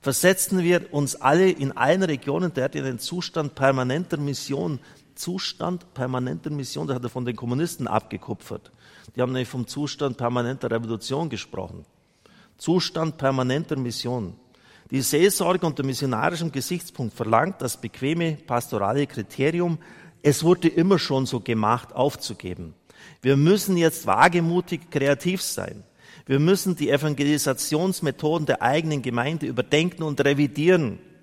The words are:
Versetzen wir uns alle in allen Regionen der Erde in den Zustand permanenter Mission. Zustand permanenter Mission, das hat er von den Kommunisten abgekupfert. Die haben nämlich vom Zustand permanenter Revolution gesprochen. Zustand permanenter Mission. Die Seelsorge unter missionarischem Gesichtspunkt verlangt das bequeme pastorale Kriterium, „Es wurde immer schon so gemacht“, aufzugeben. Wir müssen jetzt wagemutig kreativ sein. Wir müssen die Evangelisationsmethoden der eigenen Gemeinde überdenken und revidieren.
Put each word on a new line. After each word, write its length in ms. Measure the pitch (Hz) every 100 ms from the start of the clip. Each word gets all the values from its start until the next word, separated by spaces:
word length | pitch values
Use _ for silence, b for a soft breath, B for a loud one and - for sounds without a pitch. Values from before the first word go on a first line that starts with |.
Versetzen 600 | - 131 185 190 - 185
wir 280 | 170 175 -
uns 240 | 147 139 -
alle 360 | 131 156 190
in 260 | - 139 -
allen 240 | 127 180
Regionen 500 | 185 139 - 151 180
der 120 | -
Erde 160 | 131 156
in 60 | 135
den 140 | 123
Zustand 540 | - 175 175 - 147
permanenter 640 | - 135 135 127 139 180 156
Mission. 640 | 143 135 - 139 170 135 B B B
Zustand 800 | - - 180 - - 170 180 -
permanenter 560 | - 127 127 127 151 151
Mission, 380 | 147 131 - 151
das 80 | 127
hat 80 |
er 60 | 120
von 160 | - 123
den 100 | 113
Kommunisten 520 | 120 127 170 - 123
abgekupfert. 840 | 110 - 98 - 104 - - - B B B B -
Die 60 |
haben 100 | 123
nämlich 160 | 127 123
vom 180 | 131 117
Zustand 520 | - 147 - 143 117
permanenter 520 | 120 123 120 131 120
Revolution 600 | 113 113 113 - 135 165
gesprochen. 560 | 113 - 98 92 87 - _ b b b b b b
Zustand 600 | - 180 - - 160 151
permanenter 600 | 135 135 127 135 160 139
Mission. 580 | 123 113 120 123 95 - _ b b b b
Die 100 | 135
Seelsorge 640 | 123 147 185 - 175 185 170
unter 180 | 135
missionarischem 680 | 135 123 135 113 151 175 165
Gesichtspunkt 640 | 135 123 175 - - 120 -
verlangt 460 | 110 113 160 190
das 180 | 131 -
bequeme 580 | 113 - 135 165 165 151 -
pastorale 640 | 120 - 110 98 127 143
Kriterium, 680 | - 101 - 135 170 175 160 B B B B
„Es 220 | 151 139
wurde 240 | 165 180 165
immer 320 | 170 170 190
schon 260 | - 135 131
so 140 | 123
gemacht“, 560 | 101 113 104 120 - -
aufzugeben. 800 | 135 - - - - 90 82 - _ B B B
Wir 160 | 127 139
müssen 400 | 151 202 190 180
jetzt 280 | 165 - -
wagemutig 840 | 98 160 175 165 175 175 165 -
kreativ 500 | 151 139 143 180 185
sein. 420 | - - 92 - - B B B -
Wir 140 | 135
müssen 360 | 156 190 190 175
die 140 | 143
Evangelisationsmethoden 1600 | 139 156 143 143 147 139 127 - 151 185 180 156 131 151 165 151
der 140 | 135
eigenen 400 | 120 147 160 147
Gemeinde 440 | 123 117 127 160 151
überdenken 580 | 120 123 147 170 -
und 160 | 160 143 143
revidieren. 760 | 143 147 143 156 180 139 92 - -